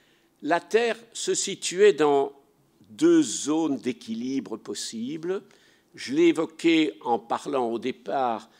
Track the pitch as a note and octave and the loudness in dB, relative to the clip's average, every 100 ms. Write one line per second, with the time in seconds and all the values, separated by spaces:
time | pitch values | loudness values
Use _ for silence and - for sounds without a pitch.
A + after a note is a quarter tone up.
0 | _ _ _ _ G#3 E3+ - G#3+ A#3 G#3+ | _ _ _ _ -2 -2 0 0 0 -4
1 | - - - F#3 - G3+ - F3 G#3 D3+ | -10 -8 -4 -4 -4 -6 -4 4 4 6
2 | D3 C#3+ C#3 - _ _ _ _ - G#2+ | 4 4 2 -6 _ _ _ _ -18 2
3 | E3 E3+ C3 - C3 D#3 D#3+ C3 A2 A#2+ | 4 6 4 -2 -2 -2 -2 -4 -6 -8
4 | - A2+ B2 C3+ A#2 G#2+ - G#2+ - A2+ | -8 -8 -6 -6 -6 -10 -10 -10 -10 -10
5 | A#2+ D#3+ E3 F#3+ - _ _ _ _ - | -10 -8 -8 -8 -10 _ _ _ _ -16
6 | - C#3+ E3+ D3+ D#3+ - E3 D#3+ D#3 - | -6 2 4 4 -2 -2 2 2 2 -2
7 | C3+ A#2 - B2 E3 C#3 A#2 A2+ B2 B2 | -2 -2 -2 -6 -4 -4 -2 -4 -6 -8
8 | - C#3+ B2 A2 - _ | -6 -4 -2 -4 -10 _